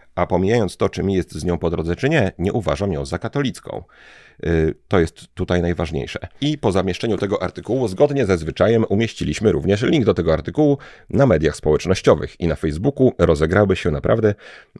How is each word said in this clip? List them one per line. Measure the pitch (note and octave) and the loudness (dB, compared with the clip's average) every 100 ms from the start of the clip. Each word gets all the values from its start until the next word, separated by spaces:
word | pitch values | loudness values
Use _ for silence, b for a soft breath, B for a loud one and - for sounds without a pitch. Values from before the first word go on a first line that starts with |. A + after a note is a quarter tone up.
| b - | b -4
a | F3 | 0
pomijając | - F#3+ A#2+ F#2 - | 0 2 2 0 -2
to, | G2 | -4
czy | - | -2
mi | F#2+ | -2
jest | F#2 - | -2 -4
z | D#2 | -6
nią | F2 E2+ | -4 -2
po | E2+ | -2
drodze, | E2 E2 F2 | -2 -4 -2
czy | C#3 | 0
nie, | D#3+ F#2+ - | 0 0 -2
nie | F#2 | -4
uważam | A#2+ F2 C#2+ G2 | -2 -2 -2 -2
ją | D2 C#2 | -4 -6
za | F2+ | -6
katolicką. | A2+ C#3+ C3 - - - - B B B B - E2 | -6 -4 -4 -6 -12 -14 -14 B B B B -8 -2
Y, | E2 D#2+ - - | 2 0 -2 0
to | G2 | 2
jest | D#2+ - - | 2 -2 -14
tutaj | - F2+ F2 | -8 -2 0
najważniejsze. | E2+ E2+ D#2+ D2+ A1 - - - | 0 -2 -4 -4 -6 -10 -14 -6
I | C#3+ D3+ | -4 0
po | G#2+ | 0
zamieszczeniu | F#2 F#2+ - A#2 F#2+ | 0 0 -2 -2 -2
tego | G2+ G2 | -2 -2
artykułu, | F2+ - G#2 B2+ A2 | -4 -8 -4 -2 -2
zgodnie | F#2+ C#3+ C#3 G2 | 2 2 2 0
ze | F2 | 0
zwyczajem, | D#2 - G2+ A#2 - | -2 0 2 2 2
umieściliśmy | G2+ A#2 - F2+ - G#2+ | 0 -2 -4 -6 0 0
również | D2+ E2+ G2+ | 2 0 0
link | B2 E3 G#2 | 2 2 2
do | |
tego | F2+ E2 | 2 0
artykułu | D#2 E2 C#3+ D3+ C#3 B B - | 0 -2 0 2 0 B B -4
na | A2 C3+ | 2 4
mediach | D#2+ D2 - | 4 2 0
społecznościowych | D2+ D2+ E2+ F#2 - E2 - - | 0 0 0 0 2 2 0 -4
i | E2+ | -2
na | D2 | -2
Facebooku | D#2+ D2+ C3 C3 B2+ - | -4 -2 -2 2 2 4
rozegrały | E2+ D2+ D#2+ F#2+ G2 F#2 | 2 2 2 2 2 0
się | F2 | -2
naprawdę, | C#2+ - A2+ G#2+ G#2 B B B | -2 0 2 0 -2 B B B